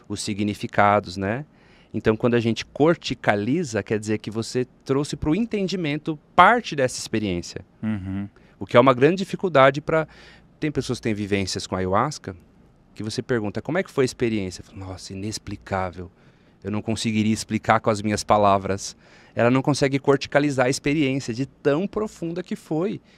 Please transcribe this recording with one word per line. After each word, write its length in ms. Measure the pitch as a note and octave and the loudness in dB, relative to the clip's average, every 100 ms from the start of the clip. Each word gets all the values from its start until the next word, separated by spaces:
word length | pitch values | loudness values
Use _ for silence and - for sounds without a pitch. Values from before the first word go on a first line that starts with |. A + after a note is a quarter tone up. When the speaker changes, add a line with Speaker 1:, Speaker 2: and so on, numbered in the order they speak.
| - | -12
Speaker 1:
os 140 | G2+ | -8
significados, 960 | - G2+ G#2 G2 - - G2+ G#2 F#2+ F#2 | -6 -2 -2 -2 -4 4 6 4 0 -4
né? 280 | G2 A#2 D3+ _ _ - _ | -2 -4 -6 _ _ -20 _
Então, 220 | A2+ A2+ A2 | -2 0 2
quando 200 | B2 A#2+ | 2 2
a 40 | |
gente 260 | A2+ A2 - | 2 -2 -4
corticaliza, 1160 | - D3+ E3 - B2 - G#2 G#2+ D#3+ D3+ G#2+ | 2 2 2 -2 -4 0 0 2 -2 0 -2
quer 160 | - A2 | 0 -2
dizer 200 | G#2+ G#2+ | 0 -4
que 120 | - | -4
você 340 | G#2+ A2 B2+ B2+ _ - | -6 -4 -4 -4 _ -2
trouxe 320 | C3+ D3 D3 | 0 0 -2
pro 180 | D3+ F3 | 0 0
entendimento 840 | A#3 G#3 F#3 F#3+ D#3 D3+ E3 D3+ _ | 0 -2 -2 -2 -2 -4 -4 -8 _
parte 400 | - F#3 A#3+ - | 4 6 6 -2
dessa 240 | D3 B2+ - | -2 -2 -2
experiência. 680 | - A2 G#2 F2 - - - - | -4 -2 -2 -2 -6 -12 -16 -8
Speaker 2:
Uhum. 460 | A2 G#2+ F#2+ F#2+ G2+ - - - | -6 -4 -6 -8 -8 -14 -20 -14
Speaker 1:
O 80 | G2+ | 4
que 120 | B2 | 6
é 20 | |
uma 140 | C3 | 8
grande 240 | B2 C#3+ F#3 | 6 4 4
dificuldade 640 | G3 F3+ F#3+ C#3+ C3+ C#3 | -4 -4 2 6 6 4
pra, 260 | - D#3+ D#3 - - - - - | -2 -2 -2 -10 -20 -20 -20 -6
tem 140 | D#3 | -4
pessoas 280 | C#3 B2+ A#2+ | -4 -4 -4
que 40 | |
têm 100 | A#2 | -2
vivências 540 | G#2 G2+ G2+ F#2 G2 - | -2 0 -2 -2 -6 -4
com 80 | F#2 | -4
ayahuasca, 580 | F#2 G2 C#3 D3 - F#2 - _ - _ _ - | 0 2 0 -4 -12 -14 -18 _ -20 _ _ -10
que 80 | |
você 180 | G#2+ A2+ | -8 -6
pergunta, 400 | - B2 G#2 G#2+ | -2 -2 -2 -6
"Como 160 | - E3+ | -4 -4
é 60 | |
que 80 | F#3+ | -2
foi 120 | - | 0
a 20 | C3 | 0
experiência?" 580 | - A#2+ A2 F#2 - | 2 0 0 -4 -8
Fala, 140 | - G2 | -16 -14
"Nossa, 340 | F#2+ F2+ - | -12 -12 -12
inexplicável. 1000 | F#2+ G#2 G#2 - G2+ - F#2+ F#2 F2 F2 _ - _ _ _ | -10 -8 -8 -10 -12 -4 -4 -4 -8 -14 _ -20 _ _ _
Eu 80 | G2 | -6
não 100 | G#2 | -4
conseguiria 520 | G#2+ A2 A#2 G#2+ G#2+ | -2 -2 0 2 2
explicar 480 | G#2+ - A2 - A2 | 0 -2 -4 -2 -2
com 80 | - | 0
as 120 | G#2 | -2
minhas 220 | G#2+ G#2 | -2 -4
palavras." 720 | - G#2+ G2+ G2 F#2+ F#2+ - - - - - - | 0 4 4 2 0 -6 -8 -16 -20 -20 -12 0
Ela 140 | A#2 | 2
não 120 | C3 | 2
consegue 360 | C#3+ C#3 C#3 C3+ | 2 0 2 0
corticalizar 680 | - C#3 - C#3+ D3 C3 B2+ | 2 2 4 2 2 2 2
a 20 | |
experiência 640 | C3 C#3+ D#3 C3+ C3+ B2+ | 2 0 0 2 0 -4
de 120 | A2+ C3+ | -6 -6
tão 420 | _ C#3+ C#3+ G3 | _ 0 0 0
profunda 540 | G#3 G#3+ - E3+ E3+ | -4 -6 -6 -8 -8
que 120 | - G#3 | -8 -10
foi. 460 | - D#3 G3 D#3+ _ | -4 -2 -2 -6 _